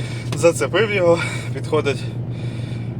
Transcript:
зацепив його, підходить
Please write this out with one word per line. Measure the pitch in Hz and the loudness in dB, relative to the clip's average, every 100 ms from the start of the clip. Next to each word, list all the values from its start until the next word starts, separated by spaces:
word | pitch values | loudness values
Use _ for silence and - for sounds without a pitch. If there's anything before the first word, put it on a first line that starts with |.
| - - - - | -6 -6 -4 4
зацепив | 170 165 139 170 214 | 4 4 0 2 2
його, | 202 170 170 156 123 - | 4 4 4 2 -4 -4
підходить | 135 - 156 143 131 - - - - - - - - - | -6 0 0 2 0 -4 -6 -6 -6 -6 -6 -6 -6 -6